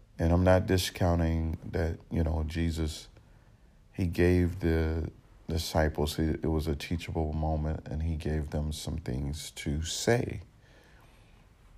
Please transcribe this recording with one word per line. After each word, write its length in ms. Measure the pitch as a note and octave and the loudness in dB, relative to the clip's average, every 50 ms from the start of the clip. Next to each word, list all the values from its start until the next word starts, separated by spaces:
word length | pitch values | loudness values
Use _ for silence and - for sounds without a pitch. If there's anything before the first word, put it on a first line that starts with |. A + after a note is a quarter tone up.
| - - - - | -20 -14 -4 0
And 140 | D2+ E2 E2+ | 2 4 4
I'm 100 | F2+ F2+ | 6 6
not 240 | F#2 F#2 F#2 F#2 | 6 6 6 4
discounting 920 | G2 F#2 F#2 - - - - - F2 E2+ E2+ E2 E2 E2 D#2+ D#2+ D#2+ D#2+ - - - | 4 2 2 2 -2 -2 0 2 2 4 4 2 2 0 0 -2 -2 -4 -6 -6 -6
that, 280 | - E2+ E2 E2 E2 - - - | -2 -2 -2 -2 -4 -6 -8 -4
you 100 | - E2+ | -2 -2
know, 220 | D#2+ D#2 D#2+ D#2+ D#2 | 0 0 0 -2 -2
Jesus, 640 | D2+ E2 F2 E2+ E2 D#2+ E2+ D#2+ D2+ - - - - - - - - - - - - - _ - - - - - - - | -4 -2 -2 -2 -2 0 -2 -4 -4 -6 -8 -14 -20 -20 -20 -20 -20 -20 -20 -20 -20 -20 _ -20 -20 -20 -20 -20 -10 -4
he 140 | - F#2+ | -2 -2
gave 520 | E2+ E2+ E2+ F2 F2+ F2+ F2+ F2+ E2+ F2+ F#2+ | 0 2 4 6 6 6 6 4 2 0 0
the 500 | E2 E2 D#2+ D#2+ D#2+ D#2+ D#2+ D#2+ D#2 - - - - - - - - - | 0 2 2 2 2 0 0 -2 -4 -6 -8 -12 -20 -20 -20 -14 -6 -4
disciples, 680 | D#2+ E2 - - - E2 D#2 D2+ D2+ D2+ D2 D2+ - | -4 -4 -2 0 2 2 2 2 2 0 -2 -2 0
it, 220 | - D#2+ D#2 - - - | 0 0 0 0 0 0
it 40 | |
was 180 | D#2 D#2+ D#2 D2 | 0 0 0 0
a 80 | D#2+ D2+ | -2 -4
teachable 580 | C#2+ - - F2 E2 - - - E2 D#2 D2+ D2+ | -4 -4 -6 -6 -6 -6 -4 -4 -4 -2 -2 -2
moment, 520 | D#2 D2+ D#2 D#2 D2+ D2+ D#2 D#2+ - - | -2 0 0 0 0 -2 -2 -4 -6 -6
and 180 | - C#2 D#2 D#2+ | -8 -6 -4 -2
he 120 | E2 D#2+ | -2 -2
gave 360 | D2+ - D2 D#2 D#2 D2 C#2+ | -2 -2 -2 -2 -2 -2 -2
them 200 | - D2+ D2+ D2+ | -4 -4 -2 -4
some 240 | D2+ - - C#2+ D2+ | -4 -6 -6 -6 -6
things 560 | D#2 - - B1 C2 C#2+ C#2 D2 - - - | -6 -6 -4 -4 -4 -4 -4 -6 -6 -10 -12
to 320 | - - - D2+ D2 D#2 E2 | -12 -8 -4 -4 -2 -2 -2
say. 600 | - - - - A2+ A#2 A#2+ - - - - - - - - - - - - - - - - - - - - - - - - - - - - - - - | -4 -6 0 2 2 2 2 0 -4 -8 -10 -12 -16 -20 -20 -20 -20 -20 -20 -20 -20 -20 -20 -20 -20 -20 -20 -20 -20 -20 -20 -20 -20 -20 -20 -20 -20 -20